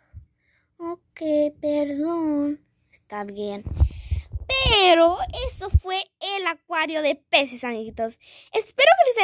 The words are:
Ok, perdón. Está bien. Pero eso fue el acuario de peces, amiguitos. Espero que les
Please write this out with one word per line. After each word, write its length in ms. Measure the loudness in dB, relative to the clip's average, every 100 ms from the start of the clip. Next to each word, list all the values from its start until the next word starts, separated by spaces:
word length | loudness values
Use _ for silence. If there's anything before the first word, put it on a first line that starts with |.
| _ -20 -20 _ _ _ _ -14
Ok, 420 | -12 -12 _ -8 -2 0 0 -2
perdón. 1040 | -4 -2 -2 -4 -4 -2 -2 -2 -2 -4 _ _ _
Está 340 | _ _ -10
bien. 400 | -10 -8 -8 -8 -8 0 0 0 -6 -6 -6 -10 -4 0 4
Pero 480 | 6 6 8 6 4 -4 -8 -8
eso 180 | -8 0
fue 320 | 0 0 -6 -6 _ -8 -4
el 100 | -4
acuario 560 | -6 -6 -4 -4 -2
de 140 | -2 -4
peces, 480 | _ 0 0 -4
amiguitos. 540 | -8 -8 -8 -6 -8 -8 -20 -20 -8
Espero 380 | -6 -4 2 4 6
que 60 | 4
les 80 | 2